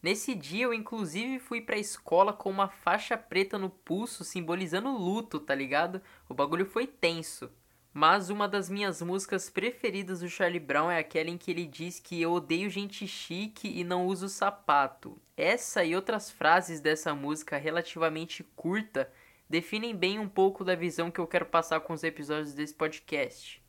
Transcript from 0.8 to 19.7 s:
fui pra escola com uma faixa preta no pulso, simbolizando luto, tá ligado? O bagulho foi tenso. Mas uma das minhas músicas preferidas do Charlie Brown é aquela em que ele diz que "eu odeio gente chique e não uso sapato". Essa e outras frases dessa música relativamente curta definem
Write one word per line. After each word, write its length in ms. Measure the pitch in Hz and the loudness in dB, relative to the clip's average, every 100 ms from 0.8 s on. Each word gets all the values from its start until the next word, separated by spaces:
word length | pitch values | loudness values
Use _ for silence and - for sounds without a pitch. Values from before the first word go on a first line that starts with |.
| 220 226 185 165 240 262 | -4 -4 -4 -2 -4 -4
fui 240 | - 233 | -4 -8
pra 160 | 226 214 | -2 -2
escola 520 | 208 - - 170 196 | -2 -8 2 6 6
com 200 | 202 202 | 4 -2
uma 180 | 196 196 | 0 0
faixa 480 | - - 202 - 226 | 0 2 2 2 -4
preta 400 | - 180 190 208 | 0 0 0 0
no 140 | 190 | -4
pulso, 520 | - - 175 226 - | -6 -4 -4 -4 -8
simbolizando 680 | 170 185 165 185 185 175 247 | -8 -6 -2 -2 0 -2 0
luto, 500 | 254 180 208 220 156 | 0 0 -2 -2 -8
tá 140 | - | -2
ligado? 480 | 135 135 143 175 190 - - _ | -2 2 2 2 -2 -12 -20 _
O 60 | |
bagulho 320 | 131 143 170 190 | 0 0 2 0
foi 200 | 220 262 | 0 -2
tenso. 640 | - 170 165 160 - 123 _ _ _ _ | 0 0 0 -6 -10 -14 _ _ _ _
Mas 380 | 143 156 196 180 | 4 6 6 4
uma 160 | 208 208 | -2 0
das 240 | 202 180 | 0 -2
minhas 320 | 202 202 175 | -2 -2 -2
músicas 480 | 170 190 185 190 - | -4 -4 -2 -4 -2
preferidas 680 | - 214 240 233 190 185 185 | -2 -2 0 -2 -2 -6 -6
do 80 | 175 | -6
Charlie 320 | - 185 175 | 0 2 2
Brown 280 | 147 143 160 | 0 2 4
é 120 | 170 | 2
aquela 280 | 156 160 160 | 0 -2 -2
em 80 | 175 | -4
que 140 | - | -4
ele 160 | 170 165 | -4 -4
diz 320 | 131 165 175 | -6 -8 -8
que 240 | - 170 | -8 -2
"eu 80 | 165 | 2
odeio 400 | 175 147 165 202 | 2 2 0 0
gente 340 | 180 202 - | -4 -6 -8
chique 600 | 196 - - 170 214 - 208 | -10 -10 -8 -6 -6 -6 -8
e 160 | 175 | -4
não 240 | 175 180 180 | 0 0 2
uso 220 | 190 190 | 0 -4
sapato". 920 | - 202 202 - 143 135 - - 95 _ - | 0 -2 0 4 6 4 -2 -16 -18 _ 0
Essa 460 | 165 240 - - | 2 2 0 2
e 140 | 175 175 | 2 2
outras 340 | 196 220 - | 0 -4 -4
frases 500 | - 151 175 180 160 | 0 6 6 4 0
dessa 360 | 147 156 160 147 | 2 2 0 -2
música 400 | 143 151 - 143 | -2 -4 -4 -2
relativamente 880 | 147 165 170 170 160 156 170 - 180 | 0 -2 -2 0 0 0 -8 -10 -14
curta 560 | - 165 202 214 135 131 - - _ _ | -6 -2 0 0 -2 -2 -6 -20 _ _
definem 440 | 160 165 | -2 0